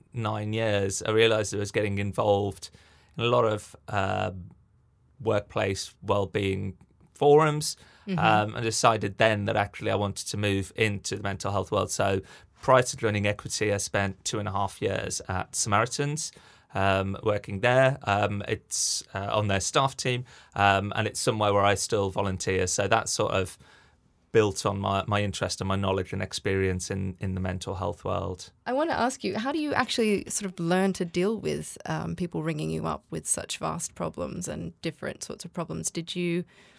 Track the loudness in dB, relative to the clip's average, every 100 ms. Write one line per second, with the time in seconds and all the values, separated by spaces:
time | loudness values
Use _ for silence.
0 | _ -6 -4 -2 -2 -2 2 2 0 -2
1 | 2 6 6 4 0 -2 -2 -2 0 -2
2 | -2 0 4 4 2 -6 -14 -18 -20 _
3 | _ -2 2 4 4 0 -6 -18 -6 -2
4 | 0 -2 -4 -6 -14 -20 _ _ _ _
5 | _ -6 0 0 0 -2 -2 -2 -6 -8
6 | -2 0 0 -2 0 -2 -4 -10 _ _
7 | -12 2 8 8 8 2 -4 -6 -14 -16
8 | -6 2 4 4 2 -2 -2 4 4 4
9 | 0 2 4 4 0 0 0 -2 -2 0
10 | 0 -2 -6 -2 2 2 0 0 0 0
11 | -6 -4 -4 -4 -2 -2 0 0 0 0
12 | 2 0 -2 -16 -20 _ 6 6 6 0
13 | 0 2 0 -2 -4 -2 0 0 0 0
14 | 0 -4 -6 -4 -4 -4 -4 -2 -2 -2
15 | -4 -6 -4 -4 -4 -4 2 2 2 -2
16 | -4 -4 -8 -12 -20 -20 _ 0 2 2
17 | 0 -2 0 -2 -2 0 4 6 4 2
18 | 0 2 0 -2 -4 -6 -4 -2 -2 -2
19 | -4 -8 -2 0 0 0 2 2 2 0
20 | -4 -4 -6 -18 -8 2 4 4 2 0
21 | 0 -2 0 2 4 6 4 4 2 0
22 | 0 0 -2 -2 0 0 0 0 2 2
23 | 0 -2 0 0 -2 -8 -18 -20 _ _
24 | _ _ _ 4 4 2 -2 0 0 0
25 | 0 0 0 -2 -4 -4 -2 0 0 0
26 | -2 -6 -6 -4 -2 0 2 0 -4 -4
27 | -6 -6 -4 -4 -4 -4 -6 -4 -4 -4
28 | -4 -4 -4 -8 -14 _ -4 -2 0 0
29 | -2 -2 -6 -4 -4 -4 -2 -2 0 0
30 | 2 0 -2 -6 -6 -4 0 2 2 0
31 | -2 0 0 0 -4 -4 -6 -10 -8 -6
32 | -4 -6 -6 -4 -4 -4 -4 -4 -4 -6
33 | -8 -8 -4 -4 -6 -6 -6 -6 -8 -6
34 | -8 -6 -8 -8 -8 -8 -10 -8 -10 -8
35 | -10 -10 -12 -12 -12 -10 -8 -6 -6 -6
36 | -8 -6 -4 -4 -6 -14 -20